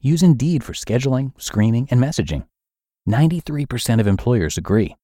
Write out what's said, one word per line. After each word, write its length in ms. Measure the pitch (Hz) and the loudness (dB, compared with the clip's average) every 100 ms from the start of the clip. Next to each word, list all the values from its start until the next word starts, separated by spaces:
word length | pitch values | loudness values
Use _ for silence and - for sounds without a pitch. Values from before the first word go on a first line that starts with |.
Use 220 | 131 165 | 0 4
Indeed 420 | 180 139 139 165 | 6 4 2 -2
for 80 | - | -4
scheduling, 600 | - - 113 135 131 135 - | -12 -4 -2 0 -2 -4 -8
screening, 500 | - - 107 117 135 | -8 0 2 2 0
and 100 | 123 | 0
messaging. 460 | 131 - 71 76 - _ _ _ _ _ | 0 -2 -4 -4 -8 _ _ _ _ _
Ninety-three 640 | - 113 160 170 - 147 143 | -4 2 2 0 -6 -6 -6
percent 340 | 123 - 113 | -6 0 2
of 60 | 104 | 2
employers 500 | 98 - 123 78 - | 0 2 0 0 -4
agree. 400 | - 104 104 - | 0 0 0 -6